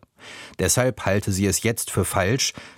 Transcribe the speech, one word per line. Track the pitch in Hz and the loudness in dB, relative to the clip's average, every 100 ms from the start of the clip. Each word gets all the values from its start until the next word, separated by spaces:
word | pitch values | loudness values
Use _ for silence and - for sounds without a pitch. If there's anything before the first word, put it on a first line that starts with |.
| _ _ - - - - | _ _ -20 -18 -14 -2
Deshalb | 92 - 127 - | 0 2 2 0
halte | - 98 104 | 0 0 2
sie | 92 98 | 2 2
es | 92 | 2
jetzt | 110 117 - | 0 -2 -2
für | - | -2
falsch, | 92 - 92 135 - - - | 0 2 2 2 -2 -4 -16